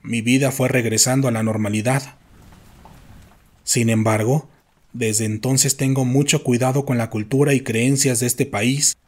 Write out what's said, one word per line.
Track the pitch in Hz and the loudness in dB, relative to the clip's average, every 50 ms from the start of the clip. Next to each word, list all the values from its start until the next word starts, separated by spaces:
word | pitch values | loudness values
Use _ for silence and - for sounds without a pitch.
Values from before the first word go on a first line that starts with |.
mi | _ - 110 117 110 | _ -6 -6 -4 0
vida | 120 127 131 143 131 127 | 2 2 4 2 2 0
fue | - 131 123 | 0 0 0
regresando | - 127 113 117 110 110 - 127 127 135 135 | 0 0 0 0 0 0 2 2 2 2 2
a | 127 113 | 0 0
la | 110 110 | 0 0
normalidad. | 110 110 107 107 101 107 107 104 123 131 139 - - - - _ _ - - - - - - - - - - - - - - - - - - - - - - _ _ _ _ _ | -2 -2 -2 -2 -2 -2 -2 0 0 -2 -2 -2 -6 -18 -20 _ _ -20 -20 -20 -20 -20 -20 -20 -20 -20 -20 -20 -20 -20 -20 -20 -20 -20 -20 -20 -20 -20 -20 _ _ _ _ _
Sin | - - 127 117 113 | -4 -2 0 2 2
embargo, | 113 110 110 110 110 107 107 113 135 156 - - - _ _ _ _ _ _ _ - | 2 2 2 2 2 2 2 2 0 0 -2 -6 -20 _ _ _ _ _ _ _ -8
desde | 117 120 110 107 107 117 | -4 -4 -2 0 -2 -2
entonces | 107 110 107 - 127 135 131 - 143 131 | -2 -4 -4 -2 0 0 2 2 0 0
tengo | - 139 135 135 135 131 | -2 0 0 0 0 0
mucho | 123 123 139 143 139 - 147 - | 2 2 2 2 2 0 0 2
cuidado | - 123 117 127 127 131 143 139 | 0 0 2 2 0 0 0 0
con | - 127 120 | 0 -2 -2
la | 113 113 | -2 -4
cultura | - 110 104 104 131 135 147 143 143 | -4 -6 -4 -2 0 2 2 2 2
y | 131 135 | 0 0
creencias | - 113 113 117 131 139 135 - 135 127 113 | -2 -2 0 2 2 2 2 2 0 0 0
de | 123 | 0
este | 123 - - 143 | -2 0 -2 -2
país | - - 101 107 120 135 143 147 - - _ _ | -2 -2 -2 0 0 0 0 0 -2 -2 _ _